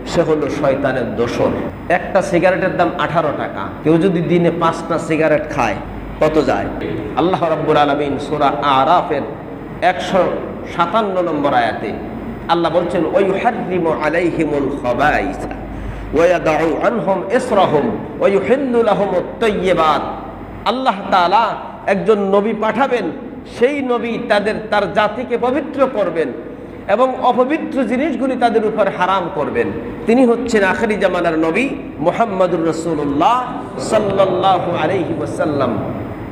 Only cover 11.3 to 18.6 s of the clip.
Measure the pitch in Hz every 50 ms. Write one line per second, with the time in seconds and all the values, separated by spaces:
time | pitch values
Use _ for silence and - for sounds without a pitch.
11.3 | 156 147 139 139 131 123 117 110 107 104 113 104 95 - - - - - - -
12.3 | - - - - 170 170 170 156 156 180 180 - - 180 160 156 165 190 196 185
13.3 | 185 190 - 240 220 - - 170 185 175 165 160 151 156 151 151 160 170 180 165
14.3 | - - 160 147 147 143 139 135 - - - 123 120 120 135 151 131 110 101 95
15.3 | 92 - - - - - - - - - - - - - - - - 147 170 180
16.3 | 175 165 - 160 156 151 160 165 143 - 160 196 240 220 160 180 190 180 175 -
17.3 | 220 254 254 - 226 196 180 143 147 147 131 117 104 - - - - - 160 180
18.3 | 196 190 - - 240 285